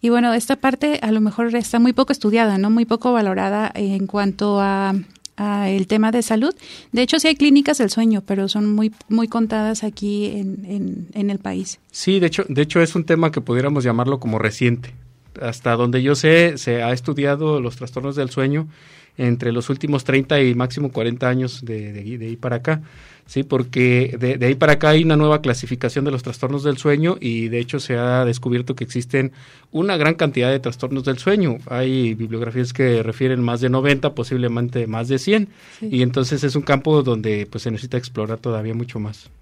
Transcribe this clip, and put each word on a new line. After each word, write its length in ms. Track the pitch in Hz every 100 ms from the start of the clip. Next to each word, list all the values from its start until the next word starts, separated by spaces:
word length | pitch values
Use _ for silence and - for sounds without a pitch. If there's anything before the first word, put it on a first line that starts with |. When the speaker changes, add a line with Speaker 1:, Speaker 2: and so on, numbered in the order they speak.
Speaker 1:
Y 80 | 233
bueno, 240 | 240 240
esta 200 | 233 -
parte 460 | 269 269 262 302 294
a 80 | 214
lo 100 | 220
mejor 340 | 214 208 233 233
está 240 | 220 226
muy 120 | 240
poco 200 | 240 262
estudiada, 460 | - 208 226 226 196
¿no? 120 | 202
Muy 140 | 226
poco 280 | 226 226 254
valorada 600 | 240 202 185 196 208 214
en 320 | - 202 196 196
cuanto 540 | 208 202 196 208 202
a, 340 | 196 196 196 196 175 - - -
a 320 | 208 202 196
el 200 | 196 185
tema 240 | 220 220
de 100 | 240
salud. 320 | 226 220 277 - - - -
De 100 | 233
hecho, 160 | 247 320
sí 80 | 320
hay 80 |
clínicas 440 | 302 294 285 285 302
del 120 | 214
sueño, 320 | - 226 208
pero 220 | 196 196 196
son 260 | 208 208
muy, 200 | 208 220 220 -
muy 180 | 220 226
contadas 560 | 226 226 220 214 220
aquí 440 | 214 208 202 208 208
en, 380 | 208 196 190 190
en, 400 | 202 185 185 170
en 180 | 214 202
el 100 | 196
país. 400 | - 95 190 - _
Speaker 2:
Sí, 300 | - - 190
de 80 | 170
hecho, 160 | 160 196
de 140 | 135
hecho 180 | 151 175
es 120 | 165
un 80 | 175
tema 300 | 160 165 165
que 80 | 151
pudiéramos 420 | 127 120 135 147
llamarlo 380 | 123 117 123 139
como 180 | 120 110
reciente. 560 | 107 - 123 120 - - - _ _ -
Hasta 320 | 120 113 131
donde 260 | 117 120 127
yo 140 | 131
sé, 420 | 139 156 165 170 143
se 280 | - 120
ha 80 | 117
estudiado 680 | 127 123 143 139 143 156 151
los 160 | 120
trastornos 400 | 123 123 - 139
del 160 | 139 135
sueño 380 | 135 135 147 156 - - - _ -
entre 340 | 127 120 123
los 200 | 120 120
últimos 340 | 135 151 147
treinta 360 | 123 135 135 147
y 140 | 131
máximo 380 | 120 127 123 143
cuarenta 360 | 127 117 120 127
años 360 | 127 127 -
de, 280 | 120 110 104
de, 240 | 101 101 120
de 100 | 113
ahí 100 | 117
para 200 | 127 120
acá. 260 | 123 156 156 - - - _
Sí, 160 | -
porque 720 | 135 131 123 127 123 123 127 123
de, 160 | 123 131
de 100 | 123
ahí 80 |
para 200 | 135 156
acá 160 | 147 156
hay 120 | 156
una 140 | 160 151
nueva 240 | 151 151
clasificación 640 | 151 120 120 123 123 139
de 60 | 139
los 120 | 135
trastornos 400 | 123 120 127 139
del 140 | 143 135
sueño 400 | 151 147 160 190
y 300 | 123 117 113
de 100 | 117
hecho 220 | 123 143
se 160 | - 120
ha 260 | 120 127 123
descubierto 480 | 123 123 120 123
que 100 | 131
existen 480 | 123 123 120 139 131 - - - _
una 240 | 151 190 180
gran 180 | 151
cantidad 360 | 160 151 131 123
de 100 | 139
trastornos 460 | 131 123 131 135 131
del 100 | 127
sueño. 400 | - 208 175 117 -
Hay 420 | 120 131 131 120
bibliografías 600 | 110 113 113 117 120 123
que 280 | 123 131 120
refieren 380 | 110 110 131 127
más 220 | 120 120
de 80 | 127
noventa, 440 | 131 139 143 147
posiblemente 720 | 147 120 127 123 120 120 123 113
más 220 | 110 120
de 100 | 135
cien. 300 | 131 214 202 - - -
Speaker 1:
Sí. 80 | 220
Speaker 2:
Y 120 | 131
entonces 420 | 127 123 127 143
es 100 | 143
un 60 | 139
campo 420 | 139 139 135 151
donde, 440 | 131 113 110 104 101
pues, 120 | 113
se 80 | 127
necesita 260 | 107 123 127
explorar 400 | 123 - 107 113
todavía 380 | 127 113 107
mucho 260 | 113 120 120
más. 300 | 104 107 - -